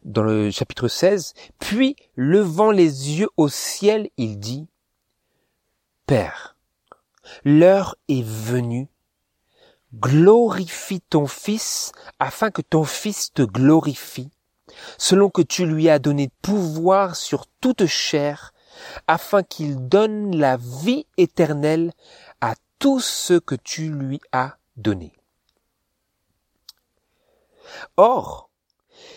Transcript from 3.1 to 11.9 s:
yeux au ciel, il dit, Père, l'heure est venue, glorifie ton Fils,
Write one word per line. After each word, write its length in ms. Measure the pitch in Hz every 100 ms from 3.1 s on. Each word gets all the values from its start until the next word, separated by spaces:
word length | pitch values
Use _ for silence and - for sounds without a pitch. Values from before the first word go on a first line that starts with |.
| 156
yeux 120 | 208 -
au 140 | 147
ciel, 640 | - - - 202 220 208 -
il 220 | 110 101
dit, 280 | 107 135 160 _ _ _ _ _ _ _ _ _ _ _ _ _ -
Père, 500 | 135 82 - - _ _ _ _ - _ _ - -
l'heure 520 | 143 151 175 196 185 - -
est 140 | 131
venue, 680 | 110 110 110 123 120 120 139 _ _ _ _ _ _ _ _ _ _ 113
glorifie 1040 | 123 147 180 233 226 185 175 - - 185
ton 240 | - 156 143
Fils, 680 | - - 220 - - -